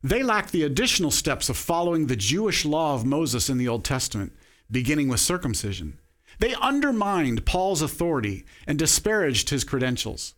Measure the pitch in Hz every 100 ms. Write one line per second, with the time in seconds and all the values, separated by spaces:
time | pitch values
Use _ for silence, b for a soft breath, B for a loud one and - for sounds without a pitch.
0 | 135 220 262 214 190 180 151 135 247 -
1 | 160 - - 135 - 131 - 170 175 170
2 | 147 123 98 165 220 - 151 151 160 135
3 | 117 143 160 117 - 131 123 117 - 135
4 | - 107 - - b b b 117 123 151
5 | 139 120 - 175 175 110 104 92 78 69
6 | _ b b b 226 262 - 277 285 233
7 | 202 190 143 117 - 180 185 180 151 -
8 | 170 151 107 95 - B B 151 156 -
9 | - 214 165 123 - 139 - 135 127 123
10 | 110 - -